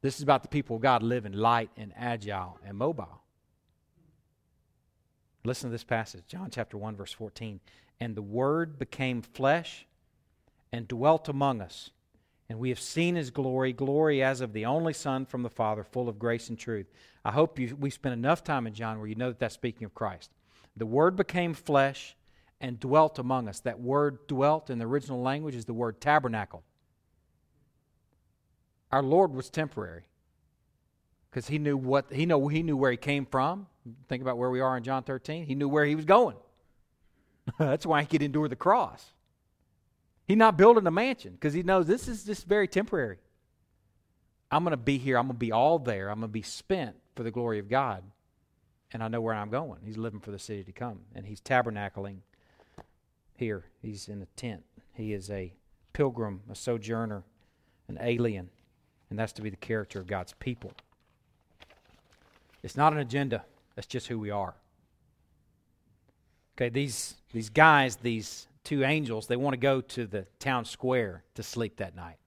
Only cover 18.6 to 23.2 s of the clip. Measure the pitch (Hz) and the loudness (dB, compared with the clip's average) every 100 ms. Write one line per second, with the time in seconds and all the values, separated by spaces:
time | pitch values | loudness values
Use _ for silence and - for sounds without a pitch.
18.6 | 113 104 113 110 107 110 127 117 117 - | -2 -6 -6 -6 -8 -4 -4 -2 -4 -2
19.6 | 123 110 107 - 110 92 - _ _ _ | -6 -6 -12 -4 -6 -6 -16 _ _ _
20.6 | _ - 110 123 165 190 190 180 175 160 | _ -8 0 4 4 4 0 0 0 -2
21.6 | - 143 135 139 - - _ _ _ _ | 2 4 4 0 -16 -20 _ _ _ _
22.6 | 131 120 131 147 156 156 | -10 -6 4 6 6 2